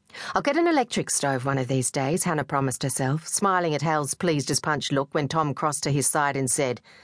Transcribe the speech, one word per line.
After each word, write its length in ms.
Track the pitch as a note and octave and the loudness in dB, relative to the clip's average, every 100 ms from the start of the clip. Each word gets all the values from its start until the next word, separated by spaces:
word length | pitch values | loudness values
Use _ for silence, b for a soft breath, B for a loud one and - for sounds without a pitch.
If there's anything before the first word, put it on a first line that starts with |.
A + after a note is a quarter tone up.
| _ B B F#3+ | _ B B 0
"I'll 80 | |
get 140 | C#4+ D4+ | 2 2
an 100 | E4+ | 4
electric 420 | D4+ A#3+ G3 - | 2 2 -2 -2
stove 360 | - C#3 C3 C3+ | -2 0 0 0
one 120 | C#3 | 0
of 100 | B2 | 0
these 220 | C3 B2 | 0 0
days," 360 | D3 C3+ F#3 F3 | 0 0 0 0
Hannah 180 | D3+ | -2
promised 400 | C3+ C#3+ C3+ - | 0 0 0 -2
herself, 440 | C#3 - C3 D#3 - | -4 -2 0 -2 -4
smiling 460 | - G3 F#3 E3+ | 0 2 2 2
at 80 | D3 | 0
Hal's 320 | D#3+ D#3 C#3 | 0 0 0
pleased-as-punch 760 | - F3 D3 B2+ C#3+ D#3+ D3 - | -2 0 0 0 -2 0 -2 0
look 180 | C#3 C#3 | -2 0
when 140 | D#3+ C#3 | -2 0
Tom 280 | D#3+ D3+ B2+ | 0 0 0
crossed 260 | D#3 C#3+ | -2 -2
to 80 | D3+ | 0
his 140 | C#3+ - | 0 2
side 300 | D#3 C#3+ C3+ | 2 0 0
and 160 | C3 | -2
said, 280 | - C3 A2+ B B | 0 0 -2 B B